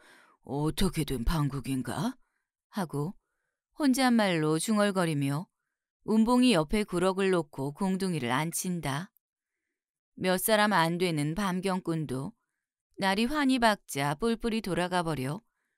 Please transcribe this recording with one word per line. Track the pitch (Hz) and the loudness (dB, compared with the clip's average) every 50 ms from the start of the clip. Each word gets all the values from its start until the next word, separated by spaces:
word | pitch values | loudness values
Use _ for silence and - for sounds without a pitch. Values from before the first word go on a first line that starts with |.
| - - - - - _ _ _ _ | -18 -20 -20 -20 -20 _ _ _ _
어떻게 | - 120 143 147 156 156 - 202 185 - 156 151 | -8 -6 -4 -2 -2 0 0 0 0 0 -2 -4
된 | - 139 123 117 | -4 -4 -2 0
방국인가?" | - 175 160 147 139 127 139 - - 135 131 127 - 101 - 165 240 262 - _ _ _ _ _ _ _ _ _ _ | 0 0 2 0 -2 -2 -4 -6 -4 -4 -4 -4 -4 -6 -4 -4 -4 -6 -8 _ _ _ _ _ _ _ _ _ _
하고 | - - 190 156 - 143 147 165 208 - _ _ _ _ _ _ _ _ _ _ _ - | -8 -8 -6 -6 -6 -6 -6 -6 -8 -12 _ _ _ _ _ _ _ _ _ _ _ -2
혼잣말로 | 311 277 254 269 262 254 240 226 214 196 180 165 156 156 156 160 | 0 2 2 4 4 4 4 4 4 4 2 2 2 2 2 0
중얼거리며 | - - 220 208 208 208 196 190 180 165 160 143 143 135 139 147 185 - _ _ _ _ _ _ _ _ _ _ _ | 0 0 2 2 2 2 2 2 0 0 0 0 0 -2 -2 -4 -6 -10 _ _ _ _ _ _ _ _ _ _ _
운봉이 | - 214 220 226 220 247 247 247 254 233 | 0 2 4 4 6 4 6 6 6 4
옆에 | 170 156 147 - 214 208 | 4 2 2 0 0 0
구럭을 | - - 175 170 190 190 185 196 190 | 0 0 0 2 2 2 2 2 2
놓고 | 185 175 160 - - - 135 143 143 | 2 2 0 -2 -6 -8 -6 -6 -4
공둥이를 | - 202 190 190 185 190 190 175 151 123 120 | -4 -2 -2 -2 -2 -2 -2 -4 -4 -2 -2
앉힌다. | 120 131 156 170 160 - - 185 180 170 156 147 135 143 180 - _ _ _ _ _ _ _ _ _ _ _ _ _ _ _ _ _ _ _ _ _ | -2 -2 -2 -4 -4 -6 -6 -4 -6 -4 -4 -4 -4 -6 -8 -10 _ _ _ _ _ _ _ _ _ _ _ _ _ _ _ _ _ _ _ _ _
몇 | - 165 185 185 185 | -4 -2 0 0 0
사람 | - - 220 208 208 214 208 | 2 2 2 4 4 4 4
안 | 175 165 165 170 175 | 2 2 2 0 0
되는 | 185 180 165 151 147 147 160 | 0 0 0 0 -2 -2 -2
밤경꾼도 | 185 208 190 175 185 185 196 185 185 - - 165 160 156 127 127 131 139 196 - _ _ _ _ _ _ _ _ _ _ _ _ - | -2 -4 -2 -2 -2 -2 -2 -2 -2 -2 -4 -4 -4 -4 -4 -6 -6 -6 -8 -12 _ _ _ _ _ _ _ _ _ _ _ _ -4
날이 | - 190 190 196 226 | -2 0 0 0 0
환히 | 240 302 311 285 262 262 262 | 0 0 0 0 2 2 4
밝자 | 233 226 208 - _ - - 139 139 147 143 | 4 2 2 0 _ -8 -4 -2 -2 -2 -2
뿔뿔이 | 143 - 233 226 220 - 233 214 220 | -2 -2 -2 -2 -2 -2 -4 -4 -4
돌아가 | 214 196 170 156 175 180 180 180 175 | -4 -4 -2 -2 -2 0 0 -2 -2
버려 | 165 156 135 127 135 147 196 - _ _ _ _ _ _ | -2 -4 -4 -4 -6 -6 -8 -12 _ _ _ _ _ _